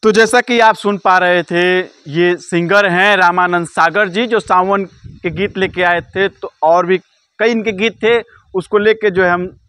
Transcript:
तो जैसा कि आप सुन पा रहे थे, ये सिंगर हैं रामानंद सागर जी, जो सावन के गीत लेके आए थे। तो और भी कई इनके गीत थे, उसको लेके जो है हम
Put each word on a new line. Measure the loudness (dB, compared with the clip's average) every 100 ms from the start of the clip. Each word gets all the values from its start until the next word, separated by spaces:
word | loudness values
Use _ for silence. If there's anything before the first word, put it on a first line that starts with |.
तो | 2
जैसा | 2 2 2
कि | 0 2
आप | 2 2
सुन | -2 -2
पा | 0 2
रहे | 2 0
थे, | 0 0 0 0 -2 _ -8
ये | 0 0 0
सिंगर | -2 -2 2 2 2
हैं | 2 2 4
रामानंद | 2 2 0 0 -4
सागर | 0 0 2 -2
जी, | -2 -2
जो | -2
सावन | 0 0 0 -2 -4 _ -20 -10
के | -10
गीत | -6 -6 -4
लेके | -6 -2
आए | -2 -2 -4
थे। | -4 -4
तो | -4 -16 _
और | 0 0 0
भी | -2 _ _ _ _
कई | -2
इनके | 0 -4
गीत | -4 -4 -2
थे, | -2 -2 -4 -20 _
उसको | -8 -2 -2
लेके | 0 0 -2
जो | 0
है | 0
हम | 0 -4 -12